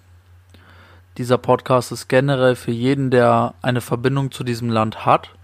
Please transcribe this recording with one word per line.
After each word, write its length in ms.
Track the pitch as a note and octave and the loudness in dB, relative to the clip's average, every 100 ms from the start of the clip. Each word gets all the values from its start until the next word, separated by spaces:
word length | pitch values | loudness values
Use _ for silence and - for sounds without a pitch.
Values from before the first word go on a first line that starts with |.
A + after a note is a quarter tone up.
| _ - _ - _ - - - - - _ - | _ -20 _ -20 _ -20 -20 -20 -20 -20 _ -12
Dieser 200 | A#2+ B2 | -2 -2
Podcast 520 | - B2+ - B2+ A#2 | 2 -2 2 0 0
ist 160 | A#2+ - | -10 0
generell 480 | C3 C#3 C3+ B2+ | 0 2 2 2
für 160 | B2 - | 2 -4
jeden, 400 | A#2 B2+ C#3 C3 | -2 0 0 2
der 440 | B2 A#2+ A#2 A#2+ - | 4 4 4 0 -4
eine 180 | C3 B2 | -4 -4
Verbindung 500 | - A#2+ B2+ C#3 C3+ | -4 -4 -2 -2 -4
zu 140 | - | -6
diesem 260 | B2+ A#2 A#2+ | -8 -6 -2
Land 340 | A2 A2 - | -2 -2 -4
hat, 260 | - D3+ - - | 0 0 0 -20